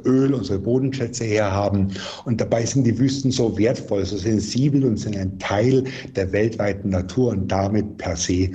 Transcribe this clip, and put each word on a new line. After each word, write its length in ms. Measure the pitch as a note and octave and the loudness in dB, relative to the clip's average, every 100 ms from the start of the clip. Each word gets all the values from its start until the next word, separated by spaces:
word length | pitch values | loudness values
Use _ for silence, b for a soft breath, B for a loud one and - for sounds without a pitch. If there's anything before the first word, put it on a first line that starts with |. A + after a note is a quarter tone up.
Öl, 300 | - C3 C3+ | 2 4 4
unsere 240 | C3+ F#2+ G2 | 0 -2 -2
Bodenschätze 640 | G2 B2+ C3+ - A#2 - | 0 0 0 -2 -6 -4
herhaben. 680 | A2+ G#2 G#2 G2 G2+ G2 G2 F#2+ B B | -2 0 2 2 2 2 0 -2 B B
Und 160 | - A2 | -4 -2
dabei 260 | A2 A#2 A2+ | 0 0 0
sind 180 | C#3 | 2
die 140 | A#2 A2+ | 2 4
Wüsten 320 | C3+ - C3 | 2 2 0
so 260 | B2 A#2 G2 | 2 0 2
wertvoll, 480 | G#2+ C3 - G#2 | 2 0 -2 -2
so 120 | G2 G2+ | -2 -2
sensibel 680 | G2 G#2+ F#2+ A#2+ C#3+ C#3 | 0 0 0 0 2 4
und 120 | C3 G2+ | 2 0
sind 200 | A2 G2+ | -2 -4
ein 220 | F#2+ F#2+ | -4 -6
Teil 460 | - G2+ A#2+ C3+ A#2+ B B - | -2 2 4 4 0 B B -4
der 160 | F#2 | -2
weltweiten 580 | G2+ A2 A2 G#2 G2 G2+ | 2 0 0 -2 -2 -2
Natur 400 | F#2 E2+ - B2 | -2 -2 0 0
und 160 | G2+ F#2 | 0 -2
damit 500 | F#2+ G2 G#2+ G#2+ - | 0 0 0 -2 -6
per 200 | - F2 | -6 -4
se 340 | - F2+ F#2 | -2 0 0